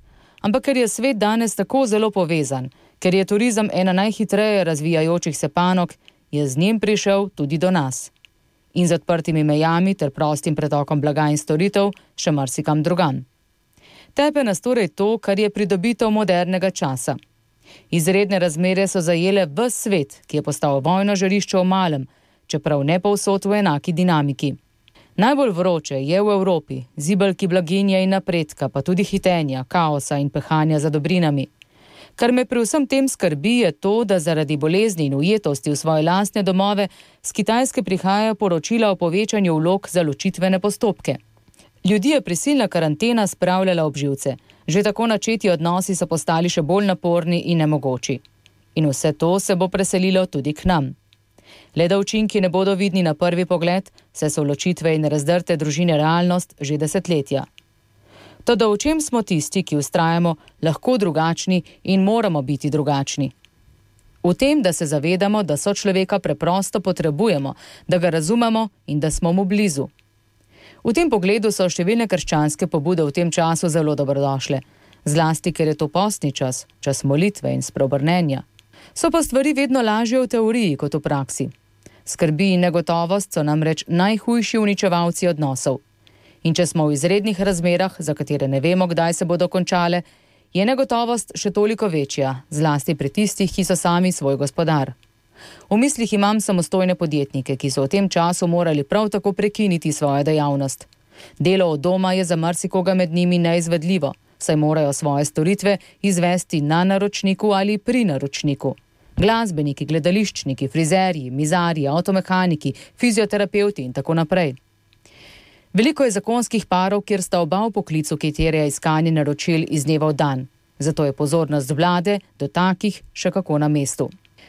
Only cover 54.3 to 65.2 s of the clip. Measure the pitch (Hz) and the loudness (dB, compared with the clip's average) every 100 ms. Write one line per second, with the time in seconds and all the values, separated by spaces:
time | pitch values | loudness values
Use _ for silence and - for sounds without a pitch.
54.3 | 180 143 143 185 175 160 156 151 151 143 | -2 -2 0 -2 0 0 0 0 0 2
55.3 | 175 175 160 156 147 175 151 156 170 175 | 0 0 -2 -2 0 2 2 2 2 2
56.3 | 180 - - 139 151 156 196 175 156 139 | 0 -4 -10 -4 -2 -2 -2 0 -2 0
57.3 | 135 127 - _ _ _ _ _ - - | -4 -4 -16 _ _ _ _ _ -20 -20
58.3 | - - 226 220 208 294 320 302 240 - | -8 0 2 4 2 0 0 0 -2 0
59.3 | 165 - 190 175 147 135 180 165 170 170 | -2 0 -2 -2 -2 0 0 2 2 2
60.3 | 156 - - 160 151 - 254 190 151 165 | -2 -10 -4 -2 0 0 2 2 0 0
61.3 | 165 - 180 - - - 190 190 233 214 | -2 0 -2 -2 -12 -2 2 2 2 0
62.3 | 151 131 139 147 156 139 139 139 - 135 | -2 -2 -4 -2 -2 0 -2 -2 -4 -6
63.3 | - _ _ _ _ _ _ _ _ 175 | -8 _ _ _ _ _ _ _ _ -2
64.3 | 175 269 302 185 - 156 147 156 180 | 2 2 4 2 0 -2 -2 0 0